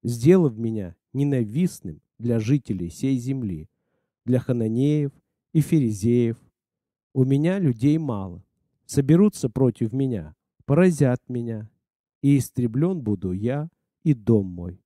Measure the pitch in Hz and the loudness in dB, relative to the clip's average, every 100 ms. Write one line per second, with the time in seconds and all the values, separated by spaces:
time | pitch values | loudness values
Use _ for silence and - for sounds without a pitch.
0 | 117 120 131 185 156 110 113 110 92 - | -6 0 4 4 4 -2 -6 -6 -8 -14
1 | _ 131 143 135 107 123 180 - 92 76 | _ -4 -2 0 -2 -2 -4 -4 -14 -16
2 | _ _ 117 117 110 143 - 95 87 - | _ _ -4 -2 0 -2 -2 -8 -8 -6
3 | 135 135 123 135 110 82 80 _ _ _ | -4 -4 -4 -6 -6 -8 -12 _ _ _
4 | _ _ - 123 - 120 110 113 143 151 | _ _ -2 -2 0 -2 -2 0 0 0
5 | 143 _ _ _ _ 160 147 160 123 104 | -2 _ _ _ _ 0 2 2 0 0
6 | 110 120 117 113 _ _ _ _ _ _ | 2 2 2 -4 _ _ _ _ _ _
7 | _ 131 131 139 160 196 165 117 135 156 | _ 0 2 2 0 0 0 0 0 0
8 | 151 104 95 90 _ _ _ _ _ - | -2 -6 -8 -12 _ _ _ _ _ -2
9 | 135 165 208 - 127 123 127 - 117 131 | 4 4 4 2 -6 2 0 2 -4 -2
10 | 135 113 78 - _ _ - 147 185 151 | -2 -4 -8 -18 _ _ 0 4 4 4
11 | 135 123 _ 123 117 110 107 _ _ _ | 0 0 _ -8 -6 -8 -12 _ _ _
12 | _ _ 139 143 - - 120 117 170 185 | _ _ 2 2 2 -2 -2 0 -2 -2
13 | 110 98 92 92 110 139 160 _ _ _ | -4 -4 -4 -4 -4 -4 -8 _ _ _
14 | 165 131 101 113 92 87 87 90 | 0 0 4 2 2 -8 -12 -14